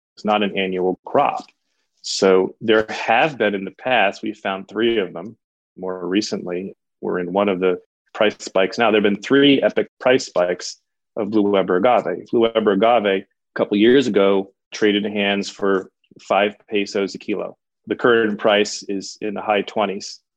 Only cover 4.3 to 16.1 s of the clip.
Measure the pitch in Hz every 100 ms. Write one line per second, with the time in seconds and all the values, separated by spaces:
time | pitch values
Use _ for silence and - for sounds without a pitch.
4.3 | - 101 95 95 101 117 113 90 85 104
5.3 | 113 _ _ _ 87 92 92 87 101 -
6.3 | 98 90 90 95 - _ - 98 90 87
7.3 | 95 101 90 92 90 _ _ _ - 107
8.3 | - - 95 95 120 113 107 101 101 -
9.3 | 139 143 135 104 - 101 - 127 131 -
10.3 | 87 90 90 - - _ _ _ - 101
11.3 | 107 101 98 92 90 123 110 87 87 -
12.3 | 120 113 113 107 98 113 120 101 95 -
13.3 | _ _ - 98 104 113 135 123 98 98
14.3 | 98 98 _ _ - 107 101 104 104 101
15.3 | 101 98 - 98 95 - _ _